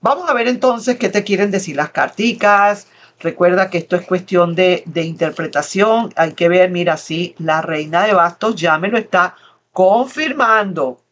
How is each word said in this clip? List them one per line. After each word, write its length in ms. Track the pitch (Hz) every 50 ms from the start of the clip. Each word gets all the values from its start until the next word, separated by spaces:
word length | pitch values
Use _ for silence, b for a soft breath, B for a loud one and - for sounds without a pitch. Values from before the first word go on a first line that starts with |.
Vamos 260 | - 220 277 339 359
a 60 | 339 269
ver 140 | 240 226
entonces 500 | 247 254 208 - 254 240 233 220 254 247
qué 120 | 247 233 190
te 140 | - 208 196
quieren 280 | 202 202 185 202 208
decir 240 | 190 196 190 165 143
las 160 | 143 151 147
carticas. 960 | _ - 139 - - - 220 233 226 - - 208 208 202 202 208 202 202 - b b b b b b b
Recuerda 500 | - 170 165 - 175 175 180 185 190 190
que 80 | 185
esto 180 | 170 165 _ 180
es 120 | 175 175
cuestión 480 | - 180 185 185 - 190 175 175 170 170
de, 260 | 170 185 180 180 165 -
de 160 | - 143 170 165
interpretación. 1080 | 165 165 - 170 156 151 - 160 156 - 143 147 - - 190 202 220 220 233 233 - -
Hay 180 | - 165 160 156
que 160 | - 175 170
ver, 220 | 175 180 185 185
mira, 260 | 180 175 175 170 156
sí, 380 | 156 - - 160 165 175 175 -
la 240 | _ 165 160 156 160
reina 440 | 160 - 160 151 156 156 160 170 196
de 80 | 214 208
bastos 420 | 180 170 170 175 _ - - 233
ya 240 | 170 160 170 156 156
me 80 | 175
lo 100 | 202 220
está 380 | 240 214 - - 185 180 180 b b b b b b b _
confirmando. 1300 | _ 185 185 185 202 233 254 262 - 302 311 320 277 302 254 226 220 220 208 196 175 156 143 127 123 _ _ _